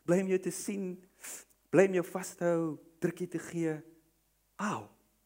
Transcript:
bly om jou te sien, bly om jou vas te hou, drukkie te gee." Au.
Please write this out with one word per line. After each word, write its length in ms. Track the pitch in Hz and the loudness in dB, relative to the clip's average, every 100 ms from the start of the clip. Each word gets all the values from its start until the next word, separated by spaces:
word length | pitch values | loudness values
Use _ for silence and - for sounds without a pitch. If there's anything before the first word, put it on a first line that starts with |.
bly 180 | - 180 | 2 2
om 60 | 190 | 4
jou 120 | 185 | 0
te 100 | 180 | 0
sien, 540 | 170 - 202 185 175 - _ - - - _ - | -6 -6 -4 -6 -8 -14 _ -14 -14 -16 _ 2
bly 160 | 156 190 | 6 6
om 80 | |
jou 120 | 185 165 | 4 -2
vas 300 | 185 180 - | -6 -8 -2
te 80 | |
hou, 340 | 170 170 165 143 - - | 0 2 0 -6 -14 -4
drukkie 280 | 170 165 175 | -4 -2 -6
te 120 | 160 | -6
gee." 420 | - 170 160 156 - - _ _ _ _ _ - | -6 -2 -2 -2 -10 -20 _ _ _ _ _ -6
Au. 320 | 208 117 101 _ _ _ | -4 -4 -10 _ _ _